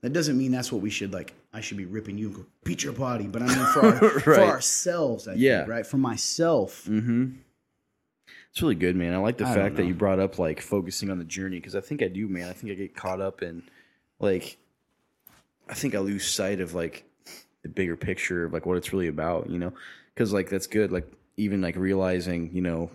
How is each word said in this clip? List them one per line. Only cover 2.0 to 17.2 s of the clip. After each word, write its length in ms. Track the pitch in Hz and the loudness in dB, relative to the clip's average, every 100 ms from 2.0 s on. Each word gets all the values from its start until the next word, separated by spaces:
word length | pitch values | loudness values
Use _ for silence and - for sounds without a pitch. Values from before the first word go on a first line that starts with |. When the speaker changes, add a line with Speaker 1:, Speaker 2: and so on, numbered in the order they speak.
| 104 101 | -8 -6
Speaker 1:
you 100 | 107 | -6
and 80 | 98 | -8
go, 80 | - _ | -16 _
"Beat 200 | - 87 | -6 -4
your 100 | 143 | -6
body." 340 | 110 131 120 101 | -4 -4 -2 -4
But 140 | 110 | -2
I 60 | 123 | 0
mean, 180 | 131 127 | 2 4
for 120 | - 226 | 8 8
our, 340 | - 214 135 | 8 6 6
Speaker 2:
<laughs> 0 | |
Speaker 1:
for 100 | 147 | 8
Speaker 2:
Right. 180 | 156 - | 8 8
Speaker 1:
ourselves, 800 | 131 - - 180 175 147 113 110 | 6 0 0 0 0 0 -2 -4
I 60 | |
Speaker 2:
Yeah. 240 | 95 131 107 | 4 6 4
Speaker 1:
think, 100 | 76 | 2
right? 160 | 117 110 | -6 -2
For 120 | 135 | 0
myself. 880 | 131 107 - - 165 147 95 - - | 0 0 -4 2 4 4 2 -6 -2
Speaker 2:
Mm-hmm. 460 | 107 120 117 127 131 _ _ _ _ _ _ _ _ _ - - | 0 2 2 0 -4 _ _ _ _ _ _ _ _ _ -20 -14
It's 100 | - | -2
really 140 | 170 90 | 0 2
good, 200 | 90 90 | 2 2
man. 180 | 85 | 0
I 40 | 90 | 0
like 200 | 104 123 | 0 0
the 60 | |
Speaker 1:
I 40 | 92 | 0
Speaker 2:
fact 40 | 92 | 2
Speaker 1:
don't 180 | 98 71 | 2 2
Speaker 2:
that 60 | |
Speaker 1:
know. 40 | 90 | 0
Speaker 2:
you 40 | |
brought 260 | 87 101 95 | 2 2 2
up, 200 | 95 - | 0 0
like, 220 | 85 78 | -2 -2
focusing 500 | - 104 90 - 101 | -2 -2 -2 -6 -6
on 80 | 92 | -6
the 40 | 82 | -8
journey, 340 | 92 95 90 | -8 -8 -8
'cause 160 | 82 95 | -6 -8
I 60 | |
think 200 | - 147 | -6 -4
I 60 | 95 | -4
do, 200 | 92 107 | -2 -4
man. 200 | 90 87 | -6 -8
I 40 | |
think 180 | 90 110 | -10 -10
I 40 | 95 | -8
get 200 | 98 - | -10 -8
caught 240 | 95 92 | -6 -4
up 220 | 98 95 | -4 -6
in, 180 | 87 85 - _ _ _ _ _ | -10 -10 -16 _ _ _ _ _
like, 380 | 104 92 - - _ _ _ _ _ _ _ _ _ _ - | 0 0 -2 -18 _ _ _ _ _ _ _ _ _ _ -14
I 60 | 120 | -6
think 180 | 139 | -2
I 60 | 107 | -2
lose 260 | 98 101 - | -2 -2 -2
sight 360 | - 98 101 | -2 -2 -2
of, 120 | 87 | -4
like, 300 | 87 85 - _ _ | -4 -6 -8 _ _